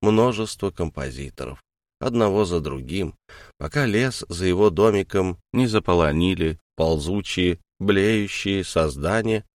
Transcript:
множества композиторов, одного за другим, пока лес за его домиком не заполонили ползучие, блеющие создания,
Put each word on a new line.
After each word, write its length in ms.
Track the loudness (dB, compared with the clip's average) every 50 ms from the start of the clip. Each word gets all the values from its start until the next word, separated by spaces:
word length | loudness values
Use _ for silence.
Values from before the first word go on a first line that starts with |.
множества 720 | 2 2 4 4 4 2 2 -2 -6 -8 -8 -6 -6 -6
композиторов, 920 | -4 -4 -6 -6 -6 -8 -10 -10 -10 -10 -12 -12 -12 -12 -12 -12 -12 -14 _ _ _ _ _ _ _ -6
одного 440 | -4 -2 2 2 2 4 4 2 2
за 160 | 2 0 -2
другим, 560 | -2 -4 -8 -8 -8 -6 -4 -4 -4 -4 -8 _ _ _ -20 -20 -20 -20 _ -12
пока 280 | -10 -6 -4 -2 0
лес 380 | 0 0 0 0 0 -4 -6 -10 -10
за 180 | -6 -2 0
его 240 | 0 0 2 0 0
домиком 680 | 2 4 4 4 4 2 0 0 -2 -2 0 0 -2 -6 _ _ -2
не 140 | 0 0
заполонили 920 | 2 0 0 0 2 4 4 4 4 2 2 2 2 2 0 -2 -2 -4 -6 _ _ _
ползучие, 840 | 0 2 2 2 0 0 -2 -4 -4 -4 -4 -2 0 0 0 0 -2 _ _ _ -6
блеющие 840 | 0 2 2 4 4 2 2 0 0 -2 -6 -6 -4 -2 -2 -2 -2
создания, 800 | -2 0 0 0 0 0 -2 -2 -2 0 0 0 0 -2 -2 -4 _